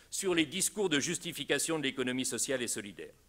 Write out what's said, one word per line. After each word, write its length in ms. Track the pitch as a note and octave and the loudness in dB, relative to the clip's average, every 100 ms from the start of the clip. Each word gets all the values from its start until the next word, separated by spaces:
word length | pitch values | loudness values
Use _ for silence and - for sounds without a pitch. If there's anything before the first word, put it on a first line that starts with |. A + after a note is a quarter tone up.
| - | -10
sur 240 | - G3 | -4 0
les 120 | E3+ D3+ | 2 2
discours 440 | F3+ - G#3 F#3+ | 2 0 2 2
de 100 | C#3+ | 4
justification 800 | C3 F3 F3 - C#3+ C#3+ - D#3+ | 2 -2 -4 -6 2 2 2 0
de 60 | |
l'économie 420 | C3+ C3 B2+ B2+ B2+ | 0 0 0 0 0
sociale 360 | A#2 - C3 | -2 0 0
et 60 | A#2 | -2
solidaire. 460 | A#2 G#2 E2 D2+ - | -4 -6 -10 -14 -16